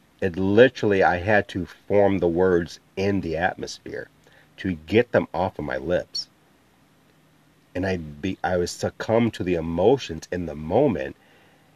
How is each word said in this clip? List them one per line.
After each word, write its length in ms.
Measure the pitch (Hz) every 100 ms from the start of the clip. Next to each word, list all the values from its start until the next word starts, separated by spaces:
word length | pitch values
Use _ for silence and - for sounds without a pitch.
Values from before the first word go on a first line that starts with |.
| _ -
It 160 | 95 87
literally, 680 | 95 104 131 - 110 95
I 140 | 82 90
had 300 | 95 104 -
to 160 | 98 82
form 540 | - - 101 98 95
the 100 | 87
words 500 | 85 92 87 85 - _ -
in 260 | 98 98
the 140 | 82 80
atmosphere 720 | 95 - - - - - - _ _ _ _ -
to 180 | 95 80
get 360 | 78 110 -
them 160 | 107 82
off 260 | 82 95 -
of 60 | 73
my 120 | 65
lips. 520 | 76 87 - - - _ _ _ _ _ _ _ _ _ _ _ _ _ _ 90
And 100 | 95
I 120 | 92
be, 400 | 76 73 92 -
I 140 | 85 90
was 140 | 87
succumbed 640 | - 98 - - 113 117
to 100 | -
the 120 | 90 82
emotions 720 | 82 85 101 135 - 80 -
in 140 | 90 82
the 100 | 73
moment. 600 | 78 107 147 78 67 - _ _ _ _ _